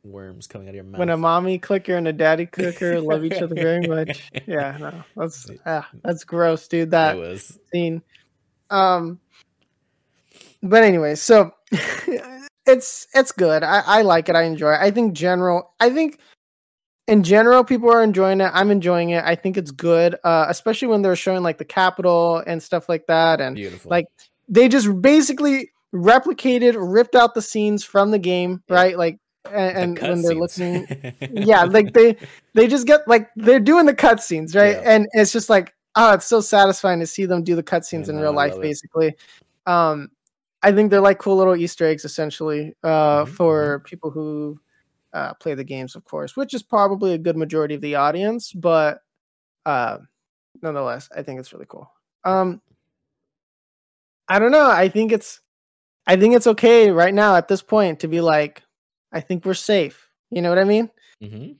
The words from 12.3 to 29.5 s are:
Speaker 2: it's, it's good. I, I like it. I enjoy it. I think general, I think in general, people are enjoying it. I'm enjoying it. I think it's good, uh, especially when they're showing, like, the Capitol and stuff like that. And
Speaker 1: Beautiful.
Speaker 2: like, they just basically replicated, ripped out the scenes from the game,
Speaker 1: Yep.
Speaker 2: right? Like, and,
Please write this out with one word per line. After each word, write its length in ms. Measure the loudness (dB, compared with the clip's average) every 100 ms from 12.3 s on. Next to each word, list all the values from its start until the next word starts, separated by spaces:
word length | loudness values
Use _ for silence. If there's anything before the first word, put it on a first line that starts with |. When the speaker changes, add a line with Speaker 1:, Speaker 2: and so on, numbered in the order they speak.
| -20 -20 _ 2
Speaker 2:
it's, 400 | 2 2 -12 -2
it's 180 | 0 0
good. 300 | 0 0 0
I, 200 | 0 0
I 180 | 2 2
like 260 | 4 2 2
it. 60 | 0
I 80 |
enjoy 280 | 0 -2 0
it. 60 | 2
I 100 | 0
think 220 | 0 -2
general, 600 | -2 -2 -2 0 -2 -4 _
I 100 | 0
think 280 | 0 -4 _ _ _ _ _ _ _ _ _ 0
in 160 | 2
general, 420 | 4 4 6 4
people 260 | 2 0 2
are 120 | 4
enjoying 380 | 2 0 0 0
it. 100 | 0
I'm 160 | 0 0
enjoying 400 | 0 0 -2 0
it. 140 | -2
I 100 | -2
think 220 | -4 -4 -6
it's 120 | -10
good, 460 | -6 0 2 0 0
uh, 220 | 0 0 0
especially 400 | -2 -6 -4 -2
when 140 | 0
they're 140 | 0 -2
showing, 260 | -2 -4
like, 160 | -4 -6
the 60 |
Capitol 800 | -8 -2 -2 0 0 2 0 -2 -6
and 160 | -10
stuff 260 | -6 -8 -4
like 180 | -6 0
that. 320 | 2 2 0
And 160 | -4 -8
Speaker 1:
Beautiful. 340 | -12 -14 -4
Speaker 2:
like, 160 | -4 -4 _ _ _ 0
they 200 | 4 6
just 320 | 4 0 2
basically 680 | 4 4 2 -2 -2 -2 -6 _ _
replicated, 800 | -2 4 4 2 -4 -2 2 2 0
ripped 360 | 0 0 2
out 200 | 2 2
the 60 | 0
scenes 400 | -6 -4 -2 -4
from 260 | -2 0 0
the 80 | 0
game, 440 | -2 -4 -4 -8 _
Speaker 1:
Yep. 80 | 2
Speaker 2:
right? 220 | 2 0
Like, 200 | -4 -6 _ _
and, 520 | -10